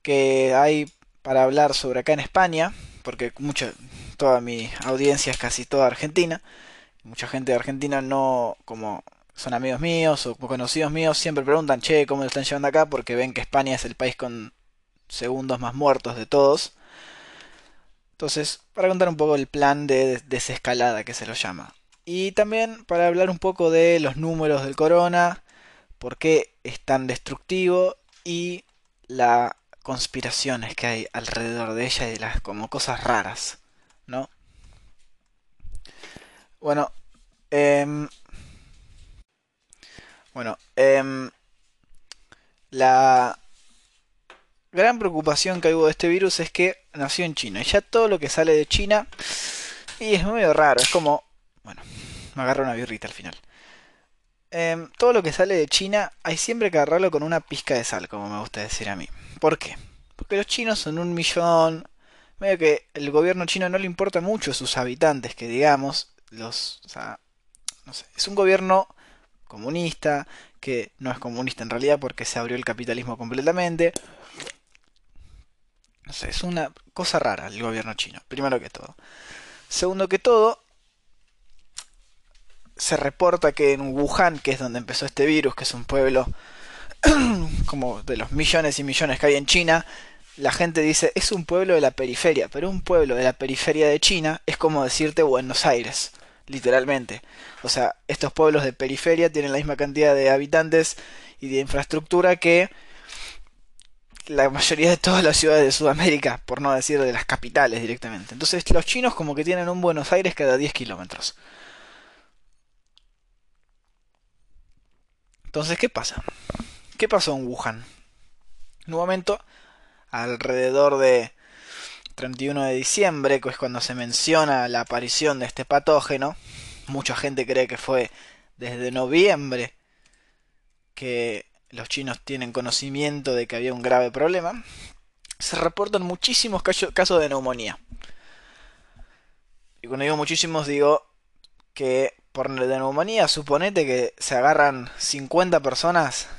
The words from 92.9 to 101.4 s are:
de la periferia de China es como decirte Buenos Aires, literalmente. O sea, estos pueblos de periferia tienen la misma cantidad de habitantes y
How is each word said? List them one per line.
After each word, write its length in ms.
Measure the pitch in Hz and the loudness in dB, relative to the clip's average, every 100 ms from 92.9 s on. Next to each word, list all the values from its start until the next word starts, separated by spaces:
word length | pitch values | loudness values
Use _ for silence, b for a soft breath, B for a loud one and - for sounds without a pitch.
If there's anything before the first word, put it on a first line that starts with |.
| 170 139 123 | 4 4 2
de 80 | |
la 100 | 127 | 0
periferia 540 | - 131 131 - 151 151 | 0 -4 -2 0 4 4
de 120 | 147 | 4
China 420 | - 185 156 - - | 2 2 -2 -4 -6
es 120 | - | 0
como 260 | 160 151 | 0 2
decirte 400 | 131 - 151 160 | 0 0 0 2
Buenos 420 | 151 127 131 120 160 | 4 4 0 0 2
Aires, 460 | 120 113 - - - b b b | 2 0 -6 -8 -12 b b b
literalmente. 720 | 135 123 127 131 135 117 107 - B B B | -4 2 4 4 -2 -4 -12 -14 B B B
O 60 | 123 | -4
sea, 280 | 135 120 - - | 0 -2 -2 -6
estos 260 | - 143 | -4 -2
pueblos 300 | - 156 151 | 4 4 4
de 100 | 135 | 0
periferia 580 | - 131 135 170 165 165 | -4 -6 -2 2 4 2
tienen 200 | 151 143 | 2 -2
la 60 | 135 | -2
misma 180 | 143 139 | -2 -2
cantidad 400 | 143 143 151 139 | -2 4 6 6
de 140 | 135 | 6
habitantes 640 | 135 143 160 160 160 156 - B B B | 4 2 2 4 4 2 -4 B B B
y 100 | B | B